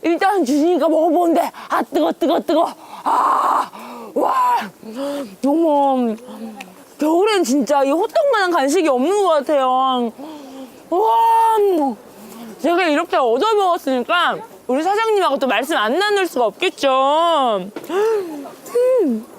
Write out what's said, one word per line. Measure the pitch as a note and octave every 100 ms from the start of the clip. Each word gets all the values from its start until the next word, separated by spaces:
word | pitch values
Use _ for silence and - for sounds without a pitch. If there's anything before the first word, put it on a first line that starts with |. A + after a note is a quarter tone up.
일단 | D#4 E4+ G4 G4+
주시니까 | B3+ D4 D#4+ F4+ D#4
먹어보는데, | E4 E4 D#4 E4+ E4 - - -
아, | -
뜨거, | - C#4+ D#4
뜨거, | - E4 E4+
뜨거. | - D#4+ - - - -
아, | - - - - - - - - A#3 A#3+ A3+
와. | A#3 - - B3 B3 G#3+ - A3 A3 C#4 C#4+ B3+ F#3+ C4
어머, | D#4 E4 C#4+ C#4 C4 A#3+ A3 B3 G#3+ A3+ G#3+ F#3 - - -
겨울엔 | D4+ E4 G#4+ G#4
진짜 | C4 C#4+ G#3+ C#4+
이 | C#4
호떡만한 | D#4 G#4+ E5 D5 A4+ F#4
간식이 | E4+ C4+ E4 D#4+
없는 | B3+ C#4 G4+
것 | F#4+
같아요. | D#4 C4 D4 C4 B3+ C4 B3+ A#3 A3+ D4 D4+ C4+ C4+ C4 - -
와, | F4 A4 A4+ A4+ A4+ A4+ A4 G4+ F4 C#4 G#3 - - - - - -
제가 | C#4 F4 F4+
이렇게 | D4 F4 F4
얻어 | B3+ A#3 G#4+
먹었으니까 | G#4+ F#4+ F4 C#4 B3+ A#3+ F4 D#4 F#3 - - -
우리 | B3+
사장님하고 | E4 G#4 A4+ G#4 E4 C4+
또 | C4+
말씀 | G#3 B3+ D4+
안 | G#3+ D4
나눌 | G#4 G4+ F4+
수가 | C4+ A3+
없겠죠. | - - - C#4 C4 C4+ D4+ E4+ D#4+ B3+ G#3 F3+ - -
음. | F4+ G#4+ A4 F4+ D4+ C4+ - - A#4+ B4 C5 E4 A3 A3+